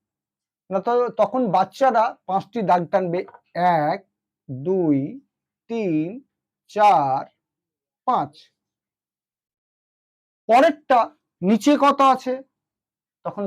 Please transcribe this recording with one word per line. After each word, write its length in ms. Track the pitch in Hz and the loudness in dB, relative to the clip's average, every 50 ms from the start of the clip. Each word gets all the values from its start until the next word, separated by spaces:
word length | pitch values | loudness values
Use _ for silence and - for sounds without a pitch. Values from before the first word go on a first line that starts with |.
| _ _ _ _ _ _ _ _ _ _ _ _ _ _ | _ _ _ _ _ _ _ _ _ _ _ _ _ _
না 100 | 185 190 | -6 -4
তো 300 | 185 240 240 240 247 233 | -2 0 0 0 -2 -2
তখন 320 | 233 - 208 - - 262 254 208 | -2 -2 -2 -2 0 -4 -2 0
বাচ্চারা 720 | 170 185 190 185 - - 269 262 226 233 220 247 - - _ | 0 0 0 -2 -2 0 0 2 2 2 0 0 -4 -10 _
পাঁচটি 340 | - 185 190 - - _ 240 | -6 -6 -6 -6 -6 _ -6
দাগ 200 | 202 175 175 180 170 151 | 0 0 0 0 0 -2
টানবে, 280 | - 190 185 175 165 180 196 - - - _ _ _ | -2 -2 -2 -2 -4 -6 -6 -8 -16 -20 _ _ _
এক, 440 | 170 175 180 175 160 147 151 180 196 - _ _ _ _ _ _ _ _ - | -2 0 0 2 2 0 -2 -4 -6 -8 _ _ _ _ _ _ _ _ -14
দুই, 480 | 135 127 139 170 190 190 175 156 143 135 135 170 233 277 - _ _ _ _ _ _ _ _ _ | -14 -8 -4 -4 -2 0 0 0 0 0 -2 -6 -10 -16 -20 _ _ _ _ _ _ _ _ _
তিন, 380 | 233 233 214 185 160 156 156 170 220 269 - _ _ _ _ _ _ _ _ _ | -8 -6 -4 -2 -2 -2 -4 -4 -8 -14 -18 _ _ _ _ _ _ _ _ _
চার, 520 | - 208 208 208 190 160 143 135 - 139 - - _ _ _ _ _ _ _ _ _ _ _ _ _ _ _ 247 | -2 2 4 4 4 4 2 0 -2 -4 -6 -10 _ _ _ _ _ _ _ _ _ _ _ _ _ _ _ -4
পাঁচ। 260 | 247 196 147 139 - - _ _ _ _ _ _ _ _ _ _ _ _ _ _ _ _ _ _ _ _ _ _ _ _ _ _ _ _ _ _ _ _ _ _ _ _ _ _ _ _ _ - | -2 -2 -4 -6 -10 -20 _ _ _ _ _ _ _ _ _ _ _ _ _ _ _ _ _ _ _ _ _ _ _ _ _ _ _ _ _ _ _ _ _ _ _ _ _ _ _ _ _ 2
পরেরটা 500 | 220 254 294 339 311 - _ _ 262 240 214 - - _ _ _ _ _ | 4 4 4 4 2 -2 _ _ 2 2 2 0 -6 _ _ _ _ _
নিচে 300 | 175 185 226 214 - 285 294 262 | -2 0 0 2 2 2 2 4
কত 180 | 277 285 269 277 | 4 2 2 4
আছে? 320 | 269 262 254 254 - 254 254 262 269 _ _ _ _ _ _ _ _ _ _ _ _ _ _ _ _ | 4 2 2 2 -2 -6 -8 -8 -10 _ _ _ _ _ _ _ _ _ _ _ _ _ _ _ _
তখন 180 | 175 170 202 202 | -12 -8 -8 -8